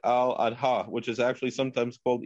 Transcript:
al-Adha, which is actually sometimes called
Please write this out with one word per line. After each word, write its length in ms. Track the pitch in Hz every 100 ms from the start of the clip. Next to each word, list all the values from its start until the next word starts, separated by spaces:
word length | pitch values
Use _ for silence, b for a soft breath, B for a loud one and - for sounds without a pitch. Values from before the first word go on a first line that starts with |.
al-Adha, 840 | - 123 127 - 113 120 127 117 101
which 200 | 117 120
is 120 | 110
actually 320 | 123 120 131
sometimes 460 | - 131 127 120 -
called 200 | 123 123